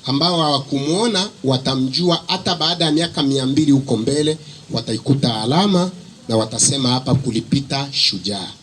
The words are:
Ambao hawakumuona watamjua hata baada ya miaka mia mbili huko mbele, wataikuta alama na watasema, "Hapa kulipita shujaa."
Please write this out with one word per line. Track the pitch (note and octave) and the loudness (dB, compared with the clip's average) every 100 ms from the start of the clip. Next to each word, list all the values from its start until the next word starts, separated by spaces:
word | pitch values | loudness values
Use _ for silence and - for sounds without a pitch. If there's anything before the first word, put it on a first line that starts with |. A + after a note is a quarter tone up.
| - | -2
Ambao | C#3 E3+ F3 | -2 0 2
hawakumuona | D3+ C#3 - C#3 C#3+ F3 A#3 F#3+ G3+ - | 2 0 -2 -4 0 0 0 0 -4 -4
watamjua | C3 C3 C3+ C3 C3 C3+ F3 E3 - | 0 0 0 0 0 0 2 0 -2
hata | F#3 G#3 E3 | -4 -2 -2
baada | D#3 E3+ E3 | -2 0 0
ya | |
miaka | D3+ E3+ - | 2 0 0
mia | C#3 C3+ C3 | 0 2 2
mbili | D3 D3+ | 2 4
huko | C3+ C3 A2+ | 4 4 0
mbele, | A#2 C#3+ D3+ D#3 - - - | 0 2 0 -2 -8 -20 -8
wataikuta | A2+ A#2 A2 - C#3 B2 A2+ | -6 -4 -4 2 2 2 0
alama | A2 D#3+ G3+ F3+ F#3 - - - - | 0 2 4 2 0 -4 -20 -18 -2
na | A2+ | 0
watasema, | A2 A2+ - C#3 B2 | 0 0 0 2 0
"Hapa | B2+ B2+ B2 | 0 2 0
kulipita | B2 A2 A2+ C3+ C3+ C#3 C#3+ | 2 -2 0 -2 0 -4 -4
shujaa." | - - G2 F2+ G2+ F2 - | 0 0 0 -6 -8 -10 -14